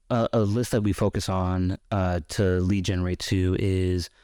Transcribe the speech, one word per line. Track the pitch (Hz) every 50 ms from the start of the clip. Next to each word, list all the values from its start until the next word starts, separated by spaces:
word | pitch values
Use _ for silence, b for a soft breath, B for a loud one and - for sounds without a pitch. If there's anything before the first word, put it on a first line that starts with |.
| _ -
a, | 127 117 117 - -
a | 117
list | 107 101 104 120 120 - -
that | 113 104
we | 104 92
focus | - 110 98 - 101 - -
on, | 95 95 92 90 92 92 90 90 95 - _ -
uh, | 110 98 92 90 90 87 78 -
to | - - 101 92 90 92
lead | 92 92 101 98 90
generate | - 95 90 90 90 90 -
to | - - 104 92 92 92 95 -
is | - 98 95 92 92 92 90 90 85 - b b